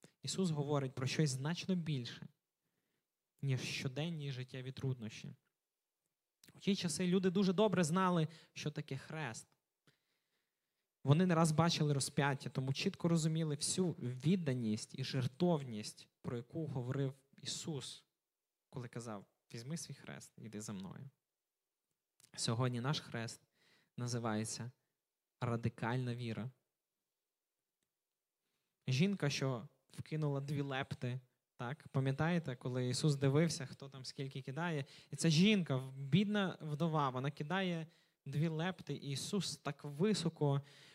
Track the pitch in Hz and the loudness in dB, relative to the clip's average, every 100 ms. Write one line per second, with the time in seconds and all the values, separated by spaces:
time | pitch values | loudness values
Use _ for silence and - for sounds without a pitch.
0 | - _ 139 - 185 147 143 147 135 123 | -20 _ -6 0 2 2 2 2 0 -2
1 | 127 - 151 131 143 175 - 180 160 139 | 0 2 2 2 -2 -2 0 0 0 -2
2 | 117 - - _ _ _ _ _ _ _ | -4 -10 -16 _ _ _ _ _ _ _
3 | _ _ _ _ 139 127 - 131 135 127 | _ _ _ _ -2 -2 -2 -4 -4 -2
4 | 160 165 143 127 127 135 127 - 135 127 | -4 -4 -6 -6 -8 -8 -8 -4 -2 -2
5 | 107 - - - _ _ _ _ _ _ | -4 -8 -12 -14 _ _ _ _ _ _
6 | _ _ _ _ - - - 196 175 - | _ _ _ _ -20 -4 0 0 0 0
7 | 180 185 190 180 190 180 220 180 156 180 | 2 4 4 4 4 6 4 6 4 4
8 | 185 175 156 - - - 156 151 151 135 | 4 4 2 -2 -18 -8 -6 -6 -6 -8
9 | - 156 139 110 - _ _ _ _ _ | -8 -8 -6 -8 -14 _ _ _ _ _
10 | _ _ _ _ _ _ _ _ _ _ | _ _ _ _ _ _ _ _ _ _
11 | 131 147 185 165 165 156 165 - 151 139 | 4 4 6 6 6 6 4 4 2 2
12 | - - 143 139 131 - 131 139 196 - | 0 2 2 2 -2 -4 -2 0 -2 0
13 | 175 170 156 160 160 143 - - 180 - | 2 2 2 2 0 -2 -2 0 0 0
14 | 123 127 143 196 156 127 113 107 - - | -4 -2 2 2 2 0 0 -2 -4 -6
15 | 131 139 120 - 180 160 135 107 107 - | -2 0 -2 2 2 2 0 -8 -8 -12
16 | - _ - 123 - 156 156 131 120 131 | -20 _ -6 -6 -6 -8 -4 -4 -2 -2
17 | 135 131 _ - - - 185 143 - - | -2 -4 _ -14 -8 -6 -6 -6 -8 -14
18 | _ _ _ _ _ _ _ - 120 120 | _ _ _ _ _ _ _ -12 -10 -10
19 | 117 104 95 _ _ 117 120 170 - 143 | -8 -10 -12 _ _ -12 -8 -8 -8 -12
20 | - 69 - - 117 107 107 101 95 - | -12 -14 -16 -16 -12 -10 -8 -8 -8 -12
21 | 131 - _ _ _ _ _ _ _ _ | -14 -18 _ _ _ _ _ _ _ _
22 | _ _ - - - 113 127 123 127 151 | _ _ -20 -6 -2 0 0 -2 -2 -4
23 | - 120 113 - _ _ _ _ _ - | -4 -8 -8 -10 _ _ _ _ _ -8
24 | 123 120 117 107 113 - 120 - _ _ | -4 -2 0 0 -2 -6 -8 -12 _ _
25 | _ _ _ _ 120 117 117 - 117 127 | _ _ _ _ -2 0 0 0 0 0
26 | 123 120 120 104 113 - _ _ _ _ | -2 -4 -4 -4 -6 -10 _ _ _ _
27 | _ _ _ _ _ _ _ _ _ _ | _ _ _ _ _ _ _ _ _ _
28 | _ _ _ _ _ _ _ _ - 131 | _ _ _ _ _ _ _ _ -2 2
29 | 196 196 143 - 135 123 147 _ _ - | 4 2 0 0 -2 -2 -8 _ _ -14
30 | - 156 147 139 139 143 139 135 139 - | -6 -2 0 -2 -2 -2 -2 -2 -4 -4
31 | 127 127 - _ _ _ 120 143 - 135 | -4 -4 -8 _ _ _ -6 -6 -4 0
32 | 135 135 156 175 160 123 127 127 123 123 | 0 2 2 2 -2 -6 -4 -2 0 2
33 | 156 135 135 139 165 - 131 - 139 135 | 2 4 4 4 4 0 -8 -10 -14 -12
34 | 127 - 135 135 127 131 175 156 135 - | -12 -8 -8 -8 -8 -4 -2 -2 -4 -10
35 | - 147 165 151 202 208 160 131 131 135 | -16 0 4 8 8 6 4 0 -2 -8
36 | 139 160 208 208 190 - 156 147 170 156 | 2 4 4 2 0 -2 -6 -2 0 2
37 | 139 127 139 - 147 185 190 165 160 - | 2 0 -2 -4 -2 0 0 -2 -6 -12
38 | _ _ 143 143 165 156 175 185 - 143 | _ _ -6 0 0 0 -2 -4 -6 -6
39 | 143 135 - 202 - - - 139 147 143 | -4 -6 -2 -2 -2 -4 -6 -6 -10 0
40 | 208 190 165 - 147 139 139 - - | 2 2 0 2 2 2 -2 -14 -20